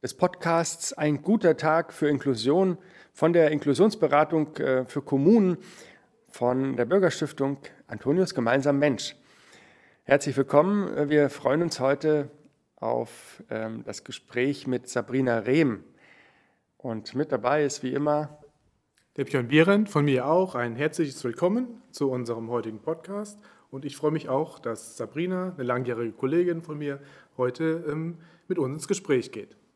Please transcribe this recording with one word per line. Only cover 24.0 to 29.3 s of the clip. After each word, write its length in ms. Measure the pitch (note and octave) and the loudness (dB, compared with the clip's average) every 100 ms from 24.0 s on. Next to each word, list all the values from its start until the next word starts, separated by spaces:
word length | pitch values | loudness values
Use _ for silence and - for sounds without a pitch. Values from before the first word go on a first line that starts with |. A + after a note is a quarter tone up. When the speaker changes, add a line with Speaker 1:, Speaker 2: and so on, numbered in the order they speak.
| - | -2
Speaker 2:
mich 180 | D#3 - | -2 -2
auch, 300 | C3 D#3 - | -2 -2 -8
dass 360 | - A2 - - | -8 -8 -10 -10
Sabrina, 580 | A2 D3 F3+ F#3 F#3 E3 | -10 -6 -4 -4 -6 -6
eine 80 | |
langjährige 500 | B2 B2 B2 A#2 A#2 | -2 -2 -2 -4 -4
Kollegin 480 | G#2+ C3 D#3+ F3+ E3 | -4 -2 0 0 -2
von 160 | E3 D3+ | -6 -8
mir, 240 | D3 C#3 - - _ - | -8 -8 -12 -20 _ -4
heute, 480 | B2 B2 D#3+ D#3+ E3 | -4 -2 -2 -2 -4
ähm, 300 | D3 D#3+ E3+ - _ _ | -6 -6 -10 -18 _ _
mit 100 | F3+ | -2
uns 180 | C3 D3+ | -2 -4
ins 120 | - | -4
Gespräch 460 | G3 - C3+ A2+ | -4 0 0 0